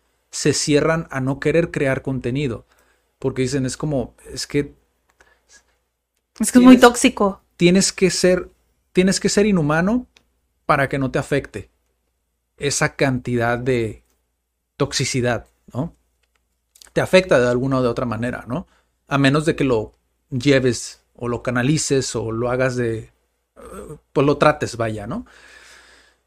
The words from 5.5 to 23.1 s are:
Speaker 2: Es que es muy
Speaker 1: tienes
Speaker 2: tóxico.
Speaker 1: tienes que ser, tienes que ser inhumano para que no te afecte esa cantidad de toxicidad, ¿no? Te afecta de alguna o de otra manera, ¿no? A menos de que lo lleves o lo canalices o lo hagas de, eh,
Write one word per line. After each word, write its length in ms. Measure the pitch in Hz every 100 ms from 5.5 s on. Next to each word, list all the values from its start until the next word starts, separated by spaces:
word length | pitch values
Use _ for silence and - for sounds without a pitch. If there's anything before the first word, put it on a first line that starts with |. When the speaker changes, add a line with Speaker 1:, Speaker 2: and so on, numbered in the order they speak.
| - _ _ _ _ _ _ _ -
Speaker 2:
Es 140 | 220
que 60 | 247
es 60 |
muy 100 | 247 254
Speaker 1:
tienes 40 |
Speaker 2:
tóxico. 600 | 240 233 247 - 202 190 _ -
Speaker 1:
tienes 360 | 175 190 190
que 180 | - 185
ser, 400 | - 180 180 - _ _ _ _
tienes 280 | - 185 185
que 80 | 202
ser 180 | - 214
inhumano 600 | 185 147 156 185 247 247 _ _ _ _ _ -
para 220 | 147 135
que 100 | 143
no 120 | 131
te 80 | 147
afecte 520 | - 139 - 104 - _ _ _ _ _ _ _ _ -
esa 380 | 143 - 151
cantidad 640 | - 143 127 123 120 117 120
de 460 | 127 123 113 - _ _ _ _ _ _ _ -
toxicidad, 720 | 135 - 131 131 120 113 - _ _
¿no? 220 | 117 160 - _ _ _ _ _ _ _ _ -
Te 60 | -
afecta 380 | 131 185 185 147
de 80 | 123
alguna 300 | 123 135 131
o 40 |
de 60 | 123
otra 180 | 120 127
manera, 380 | 110 123 110 -
¿no? 180 | 156 - _ _ _ -
A 120 | 139
menos 260 | 139 147
de 100 | 156
que 100 | 143
lo 280 | 139 113 107 _ _ _ -
lleves 720 | 131 139 135 127 113 - - _
o 140 | - 120
lo 140 | 117
canalices 760 | - 123 127 156 - 135 - 117
o 160 | 110
lo 180 | 113 120
hagas 240 | 127 131 123
de, 220 | 117 113
eh, 120 | 120